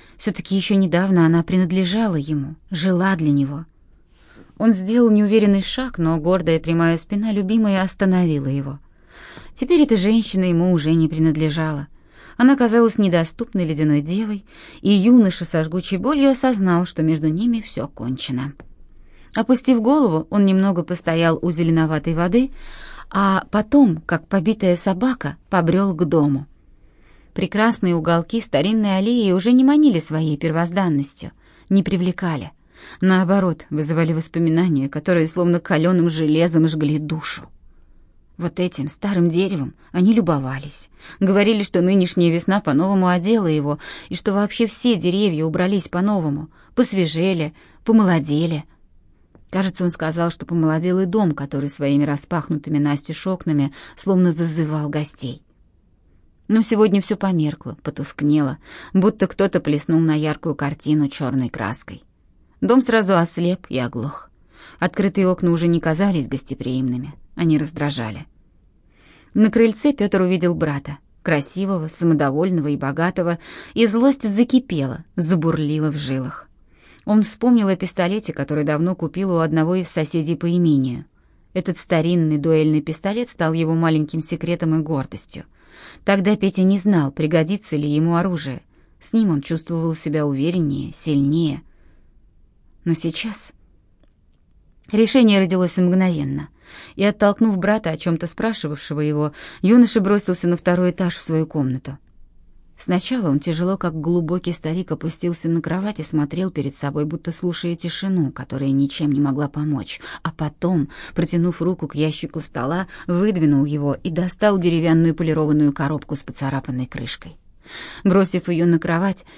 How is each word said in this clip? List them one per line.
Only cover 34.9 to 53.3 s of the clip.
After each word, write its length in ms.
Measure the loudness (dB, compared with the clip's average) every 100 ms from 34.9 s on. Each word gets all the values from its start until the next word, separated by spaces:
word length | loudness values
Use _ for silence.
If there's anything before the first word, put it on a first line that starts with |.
| -4 0 2 2
словно 320 | 0 2 0
калёным 500 | 0 0 2 2 2
железом 580 | 0 2 2 4 4 2
жгли 320 | 2 0 -2
душу. 440 | -4 -6 -8 -10 -14 -20 -20 -20 -20 -20 _ _ _ -8
Вот 220 | -8 -4
этим 280 | -4 -4 -8
старым 420 | -6 -4 2 2
деревом 440 | 2 0 -2 -6 -10 _
они 220 | 0 4
любовались. 760 | 4 2 0 -2 -8 -10 -16 -18 -20 -18 -2
Говорили, 440 | 2 4 4 2
что 180 | 0 0
нынешняя 500 | 2 4 2 2 2
весна 280 | 2 0 -2
по-новому 480 | 0 0 2 2 2
одела 400 | 2 2 0 2
его, 320 | 0 -2 -6 -8 -16 -12
и 60 | -6
что 180 | -2
вообще 340 | 0 -2 0 -2
все 280 | 0 0 2
деревья 500 | 0 0 0 0 -2
убрались 420 | -2 0 -2 -2
по-новому, 600 | -2 -2 0 -2 -4 -8 _ _ -2
посвежели, 800 | 0 2 -2 0 0 0 -4 -8 -20 _
помолодели. 840 | 2 4 6 2 2 0 0 -4 -8 _ _ _ _ _ _ _ -8
Кажется, 340 | -2 -2 0
он 60 | -2
сказал, 400 | -2 -4 -2 -2
что 160 | -4 -4
помолодел 540 | 0 2 2 0 0
и 60 | 0
дом, 260 | 2 0
который 380 | 0 -4 -6 -6
своими 340 | -4 0 2
распахнутыми 720 | 2 -2 -4 -6 -4 -6 -2 0
настежь 480 | 0 -2 -6 -8
окнами 480 | -6